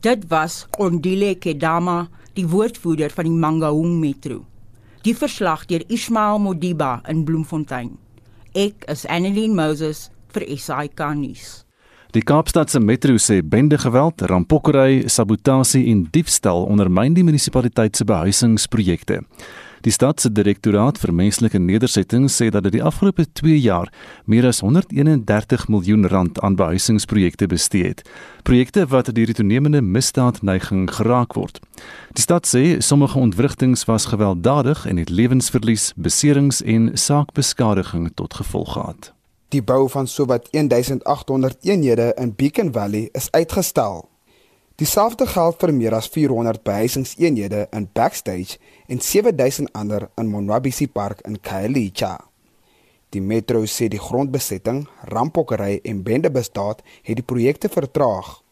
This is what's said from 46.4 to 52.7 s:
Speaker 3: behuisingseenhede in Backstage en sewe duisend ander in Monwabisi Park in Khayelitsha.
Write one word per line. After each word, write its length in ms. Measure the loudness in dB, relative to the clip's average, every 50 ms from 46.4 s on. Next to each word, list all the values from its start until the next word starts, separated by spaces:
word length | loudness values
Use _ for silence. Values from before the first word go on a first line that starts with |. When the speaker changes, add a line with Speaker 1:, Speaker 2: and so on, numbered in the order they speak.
| 0 -2 -2 -4 _
Speaker 3:
behuisingseenhede 1040 | -4 -2 0 -2 -2 -2 -4 -6 -8 -4 _ 0 0 0 0 -4 -4 -4 -4 -6 -4 -6
in 140 | -8 -8 -6 _
Backstage 680 | -2 -2 0 -2 -4 -10 -8 -8 -8 -8 -10 -12 -18 _ _ _ _ _ _
en 120 | -8 -8
sewe 320 | -6 -2 0 2 2 2 0
duisend 360 | 2 0 0 0 -2 -8 -10 _
ander 360 | -8 -8 -6 -6 -6 -8 -8 _ -6
in 100 | -6 -4
Monwabisi 580 | -4 -4 -4 -2 -2 -2 -2 -2 -4 -4 -6 -4
Park 340 | _ -6 -6 -6 -8 -12 -12
in 140 | -12 -12 -12
Khayelitsha. 800 | _ -10 -8 -6 -4 -2 -2 -2 -2 -2 -4 -6 -6 -6 -6 -10 -16 _ _ _ _ _ _ _ _ _